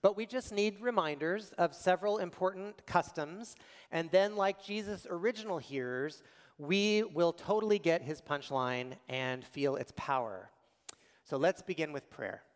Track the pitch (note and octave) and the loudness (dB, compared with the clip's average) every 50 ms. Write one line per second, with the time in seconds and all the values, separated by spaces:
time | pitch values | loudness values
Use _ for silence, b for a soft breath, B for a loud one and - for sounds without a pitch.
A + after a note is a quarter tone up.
0 | - G3 G3+ G3 A3+ A3+ B3 C4 B3 - A3 G3+ G#3 G#3+ G3+ G3+ A3 B3 A#3+ G#3 | 6 4 4 4 -6 -4 -4 -6 -6 -4 0 2 2 2 0 0 -4 0 0 2
1 | E3 D#3 D3 C#3+ D3+ D#3+ F#3 G#3+ G#3+ F#3+ - - F3 E3 - - - F#3 F3+ F3+ | 0 0 -2 0 0 0 0 -2 -4 -10 0 2 2 2 2 0 4 4 4 4
2 | F#3+ G#3 G#3 A3 - F3 E3 - F#3 F#3 F#3+ F#3 G3 G#3 G#3+ - - - - F3 | 4 0 0 0 -2 -4 -4 0 -2 -2 0 -2 -10 -10 -10 -14 -12 2 2 2
3 | E3 - - - D3+ D3 E3+ G3+ A#3+ - - B B B B B B B - E3 | 2 2 -4 -6 -6 -6 -8 -12 -12 -14 -16 B B B B B B B -4 -4
4 | E3 E3 D#3+ F#3 G3 G#3 G#3+ G#3 G3 G3 G3 - - - G3+ G#3+ G#3 G3+ G#3 F3+ | -2 4 6 6 6 6 2 2 2 2 0 -2 -6 -6 -6 -6 -4 -6 -8 -8
5 | - - F3 E3+ F3 A3+ B3 G#3 G#3+ A3 F#3 D#3 B2 - C#3 C3+ B2+ B2 B2 B2+ | -6 -8 -6 0 0 0 -2 -2 -4 -4 -4 -4 -4 -6 -4 -4 -4 -2 -4 -4
6 | C3+ D#3 D3+ - B B B B B B B B D3 C#3+ F#3 G3 G3+ G#3+ G#3 G#3+ | -4 -6 -8 -12 B B B B B B B B -2 0 2 4 4 4 4 2
7 | A3 G#3+ D#3+ D3+ E3+ E3+ E3 - - - G#3 A3 A3 G#3+ G#3 G3+ D#3+ E3 E3 F3 | 2 0 2 2 2 2 2 0 0 0 2 2 4 2 2 4 4 4 2 2
8 | B2 C3 D#3 D3 - - D3 C#3+ C#3 - C#3 C3+ B2+ B2 B2+ B2 B2 B2+ C3 - | 0 -4 -8 -8 -4 -4 -4 -4 -4 -2 0 0 0 0 0 -2 -4 -6 -10 -14
9 | _ - B2+ C3 C3 B2+ B2+ B2+ B2 - - C#3+ C#3 C#3 C3+ C#3 C3+ - - - | _ -6 -4 -4 -2 -2 -4 -6 -8 -12 -4 0 0 0 0 0 -4 -8 -8 -10
10 | - - C#3 C3 A#2+ A2 G2 F#2 G2 - _ _ _ _ _ _ _ - b b | -2 0 0 0 0 -2 -6 -10 -12 -16 _ _ _ _ _ _ _ -18 b b
11 | b b b b b - D3 C3+ C#3+ F3+ F#3+ - - - F3+ D3+ D#3+ D3+ D3 C#3 | b b b b b -6 -2 2 2 2 2 0 -6 -8 -4 -2 -2 -4 -4 -10
12 | - _ - - A2 F#2+ - G#2 - _ _ | -10 _ -12 -8 -8 -8 -8 -8 -14 _ _